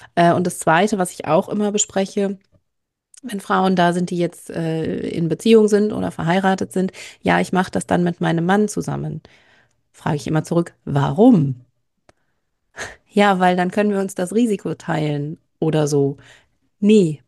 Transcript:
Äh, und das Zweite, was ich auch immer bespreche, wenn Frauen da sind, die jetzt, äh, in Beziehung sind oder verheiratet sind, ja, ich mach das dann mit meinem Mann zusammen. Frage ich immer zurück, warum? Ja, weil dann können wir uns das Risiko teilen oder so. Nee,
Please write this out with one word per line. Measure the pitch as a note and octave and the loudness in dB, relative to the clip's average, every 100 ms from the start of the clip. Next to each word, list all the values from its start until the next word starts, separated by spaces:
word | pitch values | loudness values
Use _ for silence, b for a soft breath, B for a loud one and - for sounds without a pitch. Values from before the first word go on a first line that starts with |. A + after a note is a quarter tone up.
| B - | B 2
Äh, | E3+ | 2
und | E3+ | 2
das | F3+ - | 0 -4
Zweite, | - D#3+ G#3 G#3 | 0 2 2 0
was | F3+ | -4
ich | - - | -6 -2
auch | D#3+ - | 0 0
immer | G#3 G#3 | -2 -2
bespreche, | G#3 - G3 G3 - G3 G3 _ _ _ _ _ _ _ - | -2 -2 -4 -4 -4 -4 -6 _ _ _ _ _ _ _ -18
wenn | B3 G3+ | -12 -10
Frauen | - G3 F#3+ F#3+ | -2 0 2 2
da | F3 | 2
sind, | F3 F3+ | 0 -4
die | F3 | -4
jetzt, | E3+ - - | -4 -6 -14
äh, | - E3 D#3+ D#3+ F3+ - | -8 -6 -4 -6 -6 -6
in | - E3+ | -4 -4
Beziehung | D#3 A3+ A3+ G#3+ | 0 6 6 6
sind | G#3 G#3+ | 2 0
oder | G3+ F#3 | -2 -6
verheiratet | - E3 F#3 F#3+ F#3+ F#3+ | -4 -2 0 0 -2 -2
sind, | F#3 F#3 B B B | -4 -4 B B B
ja, | F#3 F3 | 0 0
ich | F#3 | 0
mach | F3+ F#3 | -2 -2
das | F#3+ - | -4 -2
dann | F3 | 0
mit | F3 F3 | 0 -2
meinem | E3 E3 E3+ | -2 0 0
Mann | G3+ G#3+ | 0 0
zusammen. | - D#3 C#3 D#3 D#3 - b b b b b _ | -4 -6 -6 -8 -10 -16 b b b b b _
Frage | _ - D3+ | _ -6 -4
ich | - | -2
immer | D#3 | -4
zurück, | D#3 E3+ E3+ - | -2 -2 -2 -6
warum? | - C#3+ C#3+ C#3+ B3 G3+ C#3 B2+ - _ _ _ _ _ _ _ _ _ _ - B B _ | -6 -2 0 4 6 6 2 -4 -12 _ _ _ _ _ _ _ _ _ _ -18 B B _
Ja, | G3+ G3+ F#3 | 2 2 4
weil | F#3 | 2
dann | F3+ F3+ | 2 0
können | G#3 G#3 | 0 0
wir | G3 | 0
uns | G3 - | -4 -6
das | F3 | -4
Risiko | G3+ A#3+ G3 E3+ | -2 0 -2 -6
teilen | D#3+ - D#3+ D3+ D3 D3 E3+ _ - | -8 -6 -4 -2 -4 -6 -10 _ -6
oder | D#3+ D3+ D3 | -2 0 0
so. | D3 C#3 D3 B B B _ _ - | 0 0 -4 B B B _ _ -2
Nee, | G3+ G#3+ E3+ D3 | 4 4 4 0